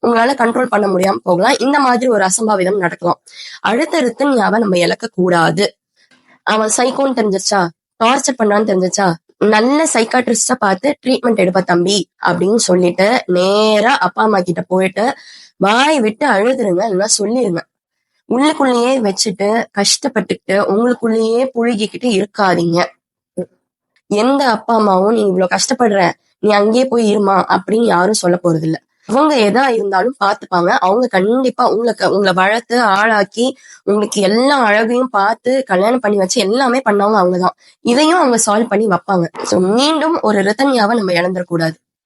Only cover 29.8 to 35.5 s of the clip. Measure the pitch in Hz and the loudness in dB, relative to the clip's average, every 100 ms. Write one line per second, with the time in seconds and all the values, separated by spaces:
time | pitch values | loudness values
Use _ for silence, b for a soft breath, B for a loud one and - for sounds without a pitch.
29.8 | 202 190 214 277 196 214 - 180 175 - | -2 -2 -2 -2 -2 -2 -2 -2 0 0
30.8 | 185 208 254 190 190 247 254 247 247 190 | 0 0 0 0 0 0 0 0 0 0
31.8 | 233 214 185 190 196 180 190 220 - 240 | -2 -2 0 0 0 0 0 -2 -2 0
32.8 | 226 196 214 214 196 - 254 262 B B | 2 2 2 0 -2 -2 -2 -4 B B
33.8 | - 208 208 208 190 214 262 285 226 208 | -2 -2 -2 -2 0 2 2 2 2 2
34.8 | 226 240 254 202 196 226 - | 0 -2 -2 0 0 -2 -2